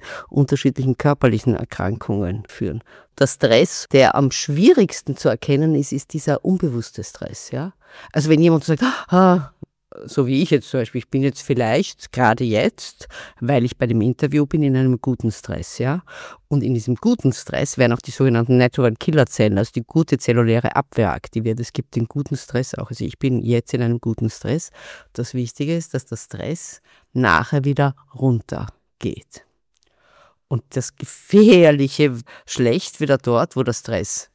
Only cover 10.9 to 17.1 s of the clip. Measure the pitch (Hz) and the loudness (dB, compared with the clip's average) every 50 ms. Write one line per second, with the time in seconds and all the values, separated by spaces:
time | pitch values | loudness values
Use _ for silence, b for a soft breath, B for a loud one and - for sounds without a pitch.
10.9 | - 123 - _ - 135 135 139 131 - - - 135 120 120 110 117 156 202 - | -6 -8 -6 _ -2 -2 0 -2 -2 -4 -4 -2 -2 0 0 2 0 0 -2 -4
11.9 | - - - - - 127 127 107 113 - 127 117 107 107 139 233 - - - - | -8 -18 -18 -8 -2 2 2 2 2 2 0 0 0 2 0 0 -2 -6 -10 -14
12.9 | - - - B B B B B B - 127 120 143 123 117 123 - - 127 117 | -14 -16 -20 B B B B B B -4 -2 0 2 2 2 0 -2 -2 -2 0
13.9 | 113 113 104 123 123 - - 139 139 151 147 139 - 156 151 139 131 131 131 131 | 2 2 0 0 0 0 -2 0 0 0 0 0 0 0 0 2 2 2 2 2
14.9 | 127 117 - 131 123 - - 113 107 - - - 101 - - - - - 123 131 | 0 0 -2 -4 -4 -2 -4 -4 -4 -6 -8 -10 -8 -8 -10 -10 -8 -6 -4 -4
15.9 | 147 180 B B B B B B B B _ - 147 143 - 123 127 117 107 123 | -4 -4 B B B B B B B B _ -4 -2 -2 0 0 -2 -2 -2 -2
16.9 | 123 - - 226 | -2 0 0 0